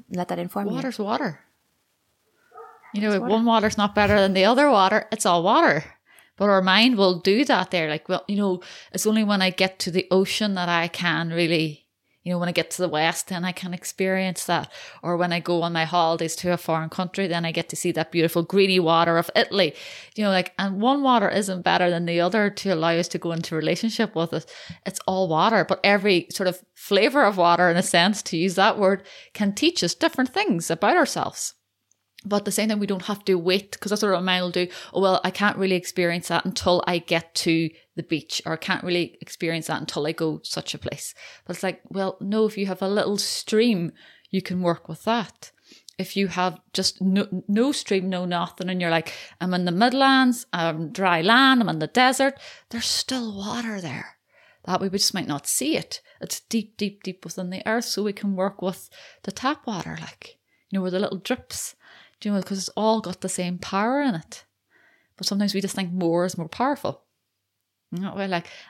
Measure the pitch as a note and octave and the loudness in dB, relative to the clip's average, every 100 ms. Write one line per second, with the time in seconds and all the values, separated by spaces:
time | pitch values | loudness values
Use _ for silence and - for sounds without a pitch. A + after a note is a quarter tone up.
0 | - F3+ F3 F3 F3 G3+ G3+ A3+ B3+ A#3 | -10 -6 -6 -6 -6 -6 -4 -4 -6 -4
1 | G3+ B3+ B3 C#3+ _ _ _ _ _ _ | -4 -2 -4 -8 _ _ _ _ _ _
2 | _ _ _ _ _ - A4+ - _ G#3 | _ _ _ _ _ -20 -20 -20 _ -4
3 | G#3+ G3 A#3 A3 A#3 A3+ G#3+ G#3+ G3+ G#3 | 0 0 2 2 4 4 2 0 0 2
4 | G3+ G#3 G3 F#3+ G3 B3+ D4 G#3+ F#3+ A3 | 4 4 4 4 4 6 6 6 4 2
5 | - G#3+ G3+ E3+ F3+ C#4+ D#4+ D3 - - | -2 -2 2 2 4 4 4 2 -2 -16
6 | _ _ _ - G3+ F#3+ F#3 G3 A#3+ A3 | _ _ _ -2 2 4 6 6 6 6
7 | F#3+ F3 F#3+ G#3+ C#4+ G#3+ F#3 F3+ D#3 D3+ | 4 4 2 2 4 2 0 -2 -2 -4
8 | - F#3 - G3+ G3+ F3+ - - - F#3 | -4 -6 -2 0 0 -2 -6 -20 -12 -2
9 | G#3+ A3 G3+ G3+ F#3 F3+ F#3+ - - F3+ | 0 2 2 2 2 2 0 -2 -4 -2
10 | - F#3 G3 - G#3 F#3+ F3 E3+ E3+ - | 2 2 2 0 -2 -2 0 0 -2 -2
11 | F3 D#3 E3 E3 E3 E3 D#3+ D3+ _ _ | -2 0 -2 0 2 2 0 -6 _ _
12 | _ _ F3 F3+ F3 E3+ D#3 - F3+ D3+ | _ _ -6 -4 -2 -2 -2 -2 -2 0
13 | D#3+ E3+ - F3+ F3+ F3 F#3 F3 - - | 0 -2 -6 -6 -6 -6 -10 -10 -10 -4
14 | F#3+ F#3+ F#3+ F3 - E3+ - - - - | 0 0 -2 -4 -2 -2 -4 -12 -20 -10
15 | E3+ E3+ F3 E3+ F3 F3 E3 E3 D#3+ F3 | -4 -2 0 -2 0 0 0 -2 0 2
16 | E3 E3 D#3+ - F3+ E3+ - D#3+ D#3+ - | 2 2 -2 -4 -2 -2 0 -2 -2 -6
17 | F3+ - F#3+ E3+ E3 E3 - - F3+ D#3+ | -6 -2 -2 -2 -2 -4 -6 -4 -2 -2
18 | D#3+ E3+ E3 E3+ E3 G3 G3 F#3 E3 E3 | -2 2 2 2 0 4 4 4 4 4
19 | E3+ E3 E3+ - - G3 D#3 - - - | 4 2 2 0 2 2 0 -2 -16 -18
20 | - - G#3 F#3 F3+ - G3 F#3+ A#3 C#4+ | -14 -4 0 0 -2 -4 -4 0 2 2
21 | C4+ A#3+ G3+ G3 G3 F3+ F3 F3 F3+ E3+ | 4 4 4 0 -2 -2 2 4 4 2
22 | E3+ E3+ F3 G#3+ G#3 G3+ G3 E3 E3 E3+ | 0 2 2 2 0 0 -2 0 2 0
23 | E3+ E3+ E3+ E3+ - D#3+ D#3 F3 A3+ G#3+ | 0 -4 -4 -6 -4 -2 -2 0 -2 0
24 | G#3+ D#3+ E3+ E3 - - - - - F#3+ | -2 0 -2 -4 -8 -18 -18 -12 -10 -8
25 | - F#3+ F#3 D#3 G3+ A3 D#3+ F#3+ G3+ G3+ | -2 0 2 2 4 2 0 2 4 4
26 | G#3 F3 - - F#3 E3+ _ - - G3 | 4 2 0 -4 -2 -4 _ -14 0 4
27 | A#3+ C#4 G#3 F#3+ E3+ E3+ F3+ E3+ F#3 F3 | 4 4 4 4 4 6 4 4 2 4
28 | F#3 G3+ - E3 F#3+ F#3 G#3 G#3+ F#3+ G3 | 4 0 -4 -2 0 2 2 4 2 2
29 | - - - - G3+ G3+ D#4 F4 E3+ - | -4 -20 -14 -4 -2 0 0 0 -2 0
30 | E4 - B3+ F#4+ G#4 E3+ - E3 G#3 F4 | -2 0 -2 0 0 -2 -2 0 2 4
31 | C#4+ - - - - - _ _ _ _ | 2 0 -6 -6 -10 -12 _ _ _ _
32 | _ _ G3 G3+ G#3 G3 A3 G#3 G3+ F#3+ | _ _ -2 -2 0 -2 0 0 -2 -4
33 | F3+ G3 - F#3 E3+ F#3+ - - G3 G#3 | -4 -4 0 2 2 0 0 -10 -4 0
34 | G#3 F3+ F#3 F3+ F3+ F3 F3+ - - - | 2 2 2 0 0 -2 -4 -6 -6 0
35 | F#3+ F#3 F3+ F3+ G#3 - F#3+ F3+ - - | 2 2 0 0 0 0 0 0 -2 -2
36 | E3+ E3+ - E3+ F#3 - F#3 F3 - F3 | -2 -2 -2 -2 -2 -2 2 2 2 -2
37 | - E3 - - F3 E3 D#3+ - _ - | 0 -2 -2 -4 0 0 0 -6 _ -12
38 | - D#3 - - - D#3+ - F#3 F3+ F3 | -6 -6 -6 -8 -6 -6 -4 -4 -2 -2
39 | E3 - - - E3 E3 D#3+ D#3 D#3 D#3+ | -4 -8 -18 -8 -4 -4 -4 -6 -6 -6
40 | D3 D#3+ D#3+ D#3 - D#3 - D3 - - | -4 -2 -4 -4 -8 -10 -8 -10 -10 -10
41 | - - - - - F3 F#3+ - - G3 | -14 -16 -20 -20 -14 -6 -6 -6 -10 -6
42 | F#3+ - G3 A3 A3 G#3 G3 F3+ F#3+ G#3 | -6 -6 -2 0 0 0 -4 -2 -2 0
43 | - G3+ - - - G#3+ A#3+ F#3+ E3+ - | 0 -2 -4 -6 -2 2 2 2 -2 -8
44 | - _ _ F#3+ - F#3 F3+ E3 - D#3+ | -20 _ _ -4 -4 -2 0 -2 -6 -8
45 | - A#3 F#3 - - _ _ - _ - | -2 -2 -2 -12 -20 _ _ -20 _ -10
46 | F#3 F#3+ F#3+ F3 F#3 D#3+ _ - F#3+ - | -6 -2 -2 0 -2 -4 _ -4 -2 0
47 | F#3 G3 G#3 F3+ - G#3 C4+ C#4+ - F#3+ | 0 2 0 -4 -2 2 2 0 0 0
48 | F#3 F3+ F3+ F3 F3 - F#3 F#3 F3 E3 | 0 -4 -2 -2 -4 -6 -4 -2 2 0
49 | D#3+ - - - F3+ F3+ F3 E3+ B3 C4+ | 0 -10 -16 -8 -4 -2 0 2 2 4
50 | C4+ C4+ B3+ A#3+ - F3 E3 D#3 D#3+ - | 4 6 4 2 -4 -2 -2 -2 -6 -2
51 | F#3+ E3+ F3+ A#3+ C4+ B3+ F#3+ D#3 D#3 B3 | 2 2 4 6 6 6 2 0 0 4
52 | B3+ C4 C4+ C#4 - - _ A#3 - - | 4 4 0 -2 -14 -20 _ -8 -4 -4
53 | - B3+ A3+ G3 G3+ A#3+ A3+ G3+ E3 A#2 | -4 -4 -6 -8 -8 -6 -6 -6 -8 -10
54 | - - _ _ _ _ - F#3 G3 F#3+ | -12 -18 _ _ _ _ -4 -2 0 0
55 | - F#3+ C#3+ C#3+ - - C#4 D#4 - - | 0 -2 -4 -4 -2 -2 0 -2 -4 -12
56 | _ - - - - A#3 G#3 - G#3 G3+ | _ -16 -10 -10 -4 -6 -4 -6 -6 -6
57 | G3 F3+ E3+ - F3+ F#3+ G#3+ A3+ A#3 - | -12 -12 -12 -10 -10 -8 -4 -2 -2 -4
58 | G#3 G3+ G3+ F#3 F#3+ - F#3 F3+ - - | -4 -4 -4 -2 -2 -2 -6 -6 -12 -20
59 | - - - - B3+ D4 - F#3 - D#3+ | -20 -16 -12 -6 -4 -4 -6 -8 -8 -10
60 | E3 - - _ _ _ - F#3+ F#3 F3+ | -14 -18 -20 _ _ _ -8 -4 -2 -2
61 | G#3 F#3 - B3+ - - - - _ - | -2 -4 -6 -6 -6 -12 -12 -14 _ -20
62 | - - G#3 G3+ F#3+ G3 F3+ - A3 A3 | -20 -10 -4 -2 -2 -6 -6 -2 0 0
63 | F3+ F3+ F#3 - F3+ F3+ - G3 A3 C#4 | -2 -8 -8 -4 -6 -6 -4 -2 0 0
64 | C#4+ E3 - - - _ _ _ _ _ | 0 -2 -6 -20 -20 _ _ _ _ _
65 | _ - F#3+ G3+ G3+ G3 F#3 - F3+ F3+ | _ -8 -4 0 0 0 -4 -4 -4 -2
66 | E3+ E3+ F3+ F3 E3 - B3+ C#4+ - - | 0 2 0 -4 -8 -2 -2 -2 -4 -8
67 | _ _ _ _ _ _ _ _ - F3 | _ _ _ _ _ _ _ _ -12 -8
68 | G3 G3 G3 F3 - - - | -6 -6 -4 -4 -6 -18 -14